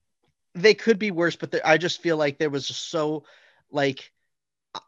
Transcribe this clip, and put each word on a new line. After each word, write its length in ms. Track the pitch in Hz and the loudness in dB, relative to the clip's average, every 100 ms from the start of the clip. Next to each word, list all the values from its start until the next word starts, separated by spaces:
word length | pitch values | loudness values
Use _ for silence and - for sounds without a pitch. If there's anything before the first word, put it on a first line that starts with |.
| _ _ _ _ _ | _ _ _ _ _
they 200 | 175 214 | 2 4
could 240 | 202 226 196 | 4 2 2
be 120 | 208 | 0
worse, 240 | 165 170 - | 0 -2 -2
but 140 | 151 | -6
they, 100 | 156 | -2
I 160 | 156 160 | 2 2
just 240 | 165 - | 2 -4
feel 140 | 170 156 | -2 0
like 220 | 147 139 | 0 0
there 120 | 156 | -4
was 160 | 139 - | -2 -6
just 240 | 135 - | -10 -8
so, 340 | 165 151 156 - - _ _ _ | -4 -2 -4 -10 -20 _ _ _
like, 400 | 143 139 - - _ _ _ _ _ _ | -2 -2 -2 -16 _ _ _ _ _ _
I, 60 | - | -18